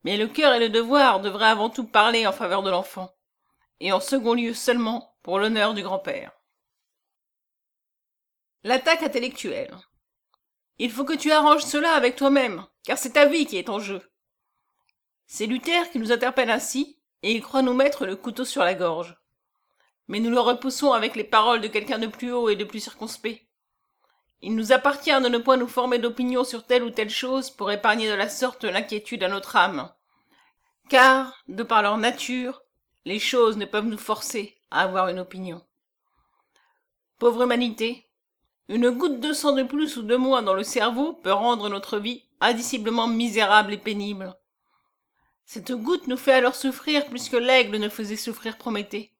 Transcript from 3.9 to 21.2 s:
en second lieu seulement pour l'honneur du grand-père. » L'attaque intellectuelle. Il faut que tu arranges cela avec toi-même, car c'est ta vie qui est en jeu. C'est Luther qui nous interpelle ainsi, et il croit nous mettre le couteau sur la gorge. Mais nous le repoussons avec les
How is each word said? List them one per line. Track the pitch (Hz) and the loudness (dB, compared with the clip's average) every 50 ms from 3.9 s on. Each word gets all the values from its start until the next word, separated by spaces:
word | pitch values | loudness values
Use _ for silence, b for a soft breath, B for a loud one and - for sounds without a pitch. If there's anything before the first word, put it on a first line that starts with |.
en | 190 190 | 0 0
second | 190 - 269 269 220 233 233 | 2 0 -2 0 2 2 0
lieu | 240 233 226 226 | 2 0 -4 -6
seulement | - - 262 247 240 226 220 240 233 - _ _ _ | -2 0 0 2 2 0 -2 -4 -6 -8 _ _ _
pour | _ 170 180 | _ -4 -2
l'honneur | 196 208 220 226 214 202 214 220 | 0 0 0 2 2 0 0 0
du | 202 180 | -4 -6
grand-père. » | 170 190 190 - 170 - - - - _ _ _ _ _ _ _ _ _ _ _ _ _ _ _ _ _ _ _ _ _ _ _ _ _ _ _ _ _ _ _ _ _ _ _ _ _ _ _ _ _ _ _ _ _ _ - | -6 -6 -6 -6 -6 -8 -8 -10 -14 _ _ _ _ _ _ _ _ _ _ _ _ _ _ _ _ _ _ _ _ _ _ _ _ _ _ _ _ _ _ _ _ _ _ _ _ _ _ _ _ _ _ _ _ _ _ -2
L'attaque | 208 254 262 262 330 330 330 320 | -2 -2 0 2 2 2 2 0
intellectuelle. | 302 - 247 240 254 254 - - 190 131 - - - - 190 _ _ _ _ _ _ _ _ _ _ _ _ _ _ _ _ _ _ _ - | -2 -2 -2 -4 -4 -8 -8 -8 -8 -6 -6 -8 -10 -14 -20 _ _ _ _ _ _ _ _ _ _ _ _ _ _ _ _ _ _ _ -6
Il | 220 240 | -6 -6
faut | 220 247 277 | -4 -6 -4
que | 269 320 | -4 -4
tu | 294 - 302 | -2 0 2
arranges | 302 302 294 302 294 294 294 | 4 6 6 6 4 4 2
cela | - - 294 311 339 320 | -2 -2 0 2 2 2
avec | 294 240 247 262 | 2 2 0 0
toi-même, | - 277 277 277 277 254 233 190 165 190 _ _ _ _ | 0 2 2 4 4 2 0 -4 -10 -14 _ _ _ _
car | - 247 | -6 -4
c'est | 262 - 254 | -4 -4 0
ta | 233 294 285 | 6 6 6
vie | 285 294 330 285 | 6 6 2 -2
qui | - 214 | -2 -4
est | 180 175 - | -6 -6 -6
en | 202 214 | -8 -8
jeu. | 214 196 202 180 - _ _ _ _ _ _ _ _ _ _ _ _ _ _ _ _ _ _ _ _ _ _ _ _ | -8 -8 -12 -12 -14 _ _ _ _ _ _ _ _ _ _ _ _ _ _ _ _ _ _ _ _ _ _ _ _
C'est | _ - - 214 | _ -10 -8 -4
Luther | 220 254 247 - 330 339 349 339 339 | -4 -4 -4 -2 0 0 0 0 -2
qui | - 247 | -6 -6
nous | 220 214 240 | 0 0 0
interpelle | 233 247 254 254 269 247 226 | 0 0 0 0 0 2 2
ainsi, | 226 - - - - 262 285 - - _ _ _ _ _ - | 0 -2 -2 -4 -4 -4 -4 -6 -8 _ _ _ _ _ -4
et | 202 226 | -2 -2
il | 226 | -2
croit | - - - 269 | -4 -2 0 2
nous | 262 254 247 | 2 2 4
mettre | 254 269 285 285 - - | 4 2 2 2 -2 -6
le | 190 190 | -8 -8
couteau | - - 240 226 - 262 | -8 -10 -10 -8 -8 -8
sur | - - 277 180 | -6 0 0 2
la | 175 190 | 2 2
gorge. | 170 180 170 160 165 170 170 170 _ _ _ _ _ _ _ _ _ _ _ _ _ _ _ _ _ _ - | 0 -2 -2 -2 -4 -8 -10 -14 _ _ _ _ _ _ _ _ _ _ _ _ _ _ _ _ _ _ -8
Mais | 190 214 | -4 -2
nous | 226 233 | -2 0
le | 233 247 | 2 2
repoussons | 233 233 247 240 - 269 262 - 285 285 | 2 2 0 0 -4 -6 -4 0 2 2
avec | 247 220 214 220 - | 2 2 0 -2 -4
les | 226 | -6